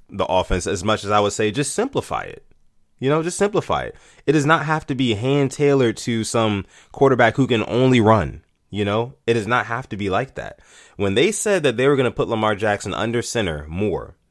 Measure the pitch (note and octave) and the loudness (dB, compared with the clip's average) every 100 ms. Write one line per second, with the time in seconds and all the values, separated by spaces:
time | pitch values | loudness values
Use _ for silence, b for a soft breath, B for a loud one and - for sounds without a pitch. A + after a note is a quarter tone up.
0 | - G2 F#2 F#2 - F#2 E2+ F#2 G2+ G#2+ | -16 -6 0 0 0 -2 -2 -2 -2 -2
1 | G2+ G#2 G2+ - G#2+ G#2+ C#3+ - C4 C#3+ | 2 2 2 0 -2 -2 -4 -2 -2 -4
2 | - A1+ G1+ - _ _ _ _ _ _ | -4 -8 -8 -16 _ _ _ _ _ _
3 | B2+ D#3 E3 - G3+ G3+ - C#2+ A#1+ - | 0 0 -2 -2 0 0 -2 -4 -4 -12
4 | b b - D3+ C#3+ D#3+ C#3+ D#3 - C3 | b b 0 2 2 0 0 -4 -4 -2
5 | B2+ G2+ B2+ C#3+ C3+ - C#3+ C#3 A#2+ G#2 | -2 0 0 0 0 0 2 4 2 0
6 | - A2+ G#2+ A#2 A2 G2+ - b b - | -4 -2 -2 0 0 -2 -6 b b 2
7 | C3+ B2+ A#2 B2 B2 A2+ - A#2 C3 B2+ | 4 6 4 4 2 0 0 2 4 6
8 | G#2+ A2 D2 - _ _ _ G2 G2+ G#2+ | 6 4 2 -8 _ _ _ -4 -2 -2
9 | A#2+ - - A#2 G2+ B2 G#2+ A#2 - G#2 | -4 -6 -2 0 0 -2 -2 -8 -8 -6
10 | G2 F#2+ C3+ - G#1+ - B B B - | -2 -2 -4 -10 -14 -16 B B B -4
11 | G2 G2 F3+ G#3+ G#3+ F#3+ D3 A2+ C3+ C#3 | 0 2 2 0 0 2 0 2 2 2
12 | B2 A2 G#2 A2 G#2+ G2+ G#2+ G2+ G#2 E2+ | 0 -2 -2 0 0 0 -2 -2 -4 -4
13 | A2 A#2 - A#2+ F#2+ D2+ D2 E2+ G#2 D2+ | -2 -4 -4 -4 -2 -4 -8 -4 -2 -4
14 | A1 - _ | -8 -18 _